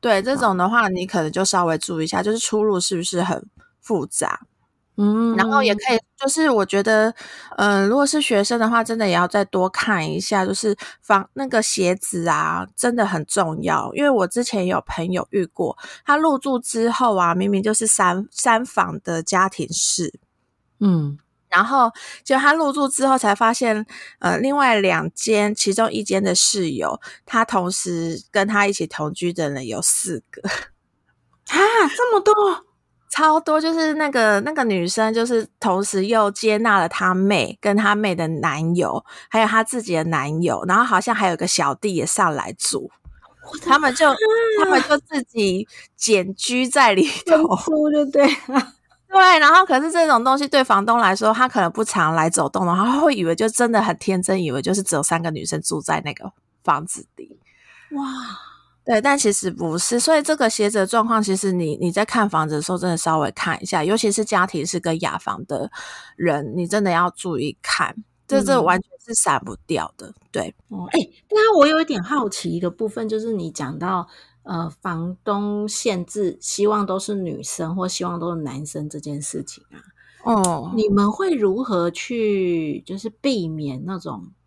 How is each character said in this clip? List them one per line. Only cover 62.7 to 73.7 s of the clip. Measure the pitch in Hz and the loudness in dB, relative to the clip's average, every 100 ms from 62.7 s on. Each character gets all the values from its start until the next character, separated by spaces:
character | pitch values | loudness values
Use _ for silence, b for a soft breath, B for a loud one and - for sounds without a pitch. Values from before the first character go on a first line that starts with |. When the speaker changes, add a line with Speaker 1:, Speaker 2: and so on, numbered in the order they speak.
Speaker 1:
候 | 180 | -4
真 | 180 | -2
的 | 165 | -2
稍 | - 160 | 0 0
微 | 147 | 0
看 | - - 156 | -4 -6 -4
一 | 185 | -4
下， | 175 | -2
尤 | 156 220 | 0 0
其 | 214 | 0
是 | 202 | 0
家 | 208 196 185 | 0 0 0
庭 | 170 | -2
式 | 175 175 | -4 -4
跟 | 170 160 | -2 -2
雅 | 160 - | -2 -4
房 | - - - | -8 -10 -8
的 | 147 - B B B B | -8 -8 B B B B
人， | - 170 147 147 139 | -4 -2 -2 -4 -6
你 | 170 | -2
真 | 208 | 0
的 | 196 | 0
要 | 170 175 | 0 0
注 | - 185 147 | -2 -8 -4
意 | 143 - | -6 -8
看， | - - 160 - - _ _ | -6 -4 -4 -6 -20 _ _
这， | 269 | 0
Speaker 2:
嗯。 | |
Speaker 1:
这 | 202 262 | 2 2
完 | 175 185 | 4 0
全 | - - | -2 -18
是 | - | -6
闪 | 226 - 139 | -2 0 -2
不 | - 107 _ | -4 -14 _
掉 | 151 80 _ | -4 -4 _
的， | 90 - _ | -20 -20 _
对。 | - 95 - _ | -6 -6 -10 _
Speaker 2:
哦， | 202 175 | -14 -2
诶， | 339 220 b _ | -2 -2 b _
那 | 427 440 392 | 2 4 6
我 | 285 | 6
有 | 311 | 4
一 | |
点 | 320 240 | 0 -4
好 | 180 285 220 | -2 -2 -2
奇 | - 170 | -6 -6
一 | 170 | -4
个 | 175 | -4
部 | - 220 | -4 -6
分， | 214 220 | -4 -4
就 | 220 | -4
是 | 226 | -4
你 | 214 165 | -4 -6
讲 | - 139 | -8 -8